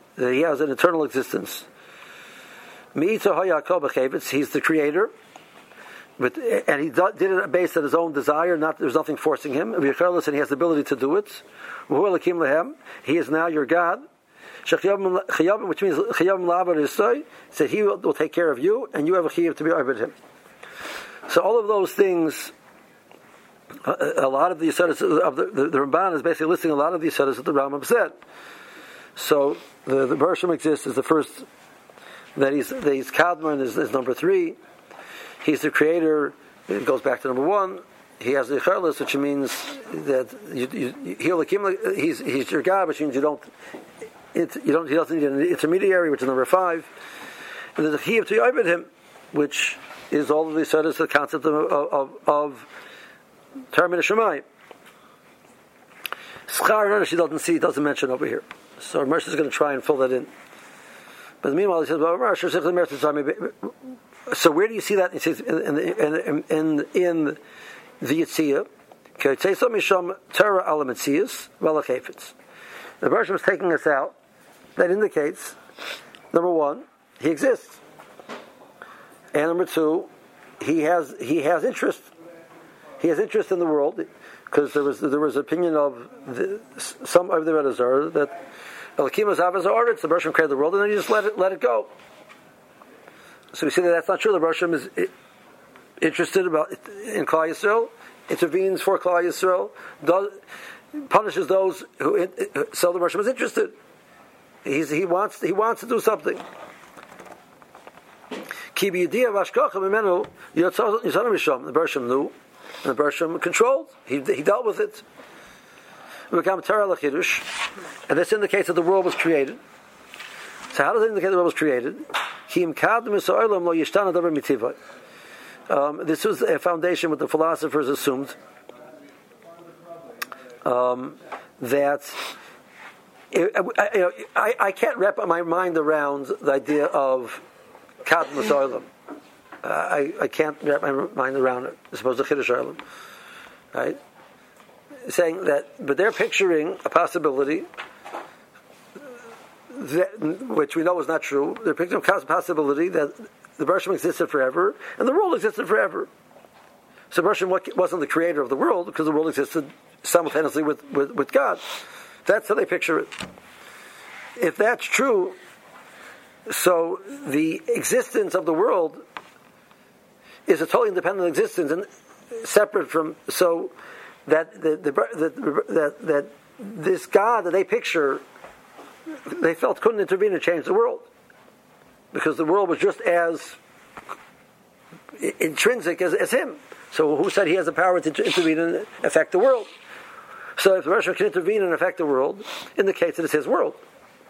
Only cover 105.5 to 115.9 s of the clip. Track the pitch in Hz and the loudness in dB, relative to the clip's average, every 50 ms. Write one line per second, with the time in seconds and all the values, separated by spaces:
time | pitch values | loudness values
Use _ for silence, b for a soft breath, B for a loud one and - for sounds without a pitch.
105.5 | 185 196 214 226 233 - - 233 247 220 - 233 220 - - 185 - - - - | 0 2 2 0 0 -2 -4 -2 -2 2 2 2 0 2 -2 -4 -4 -4 -8 -14
106.5 | - - - - - - - - - - - - - - - - - - - - | -16 -18 -18 -18 -20 -20 -20 -20 -20 -20 -20 -20 -20 -20 -20 -20 -20 -20 -20 -20
107.5 | - - - - - - - - - - - - - - - - 254 - - B | -20 -20 -20 -20 -20 -20 -20 -20 -20 -20 -20 -20 -20 -20 -16 -14 -12 -12 -12 B
108.5 | B B B B B - - 196 170 180 180 156 139 226 254 233 208 196 185 - | B B B B B -2 -2 0 0 0 -2 0 2 2 2 2 2 0 -2 0
109.5 | - 240 294 285 - 202 190 190 202 220 220 196 180 180 - - B B B B | 2 2 2 2 0 -2 -2 0 0 2 2 2 2 2 0 -4 B B B B
110.5 | B 156 170 180 - - 220 220 202 233 - 190 139 180 233 247 208 175 - 156 | B 2 2 2 2 2 2 2 2 0 0 0 0 2 2 2 2 2 2 2
111.5 | 139 123 135 156 120 151 165 151 - 143 123 120 127 135 147 - - - - - | 0 0 -2 0 0 2 2 2 -2 -2 0 2 2 2 0 -2 -6 -12 -20 -20
112.5 | - B B B B B B - 127 113 147 147 135 - 170 160 170 175 - 175 | -20 B B B B B B -4 0 2 2 0 2 0 -2 -2 -2 -2 -4 -2
113.5 | 170 - 220 247 269 320 320 - - - - - 123 143 135 - 196 127 151 175 | 2 4 4 4 4 2 0 -6 -16 -20 -8 -6 -6 -4 -2 -2 -2 0 2 2
114.5 | 202 233 254 220 180 - 214 208 - - - - - B B B B B B B | 2 2 0 -2 -2 -2 -4 -4 -4 -14 -20 -20 -20 B B B B B B B
115.5 | B B B B B B B B | B B B B B B B B